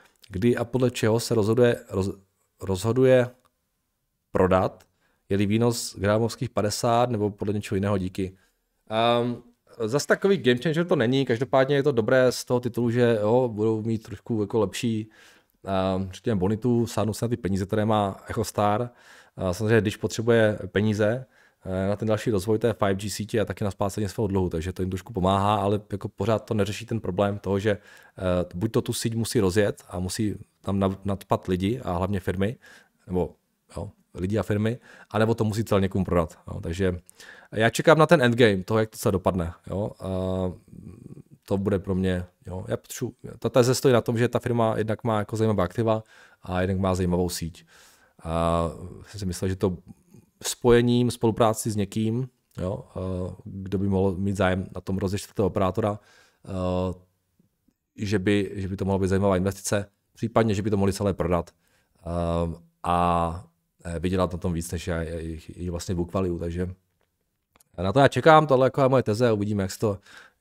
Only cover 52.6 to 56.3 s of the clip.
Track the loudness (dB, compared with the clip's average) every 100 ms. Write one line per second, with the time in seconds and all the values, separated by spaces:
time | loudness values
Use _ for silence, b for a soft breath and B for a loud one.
52.6 | -6 -6 -10 -10 -6 -6 -6 -10 -14 -12
53.6 | -6 -2 0 2 2 0 -2 0 2 0
54.6 | -4 -8 -6 -2 -2 -4 -4 -2 0 2
55.6 | 0 0 -2 -4 b b b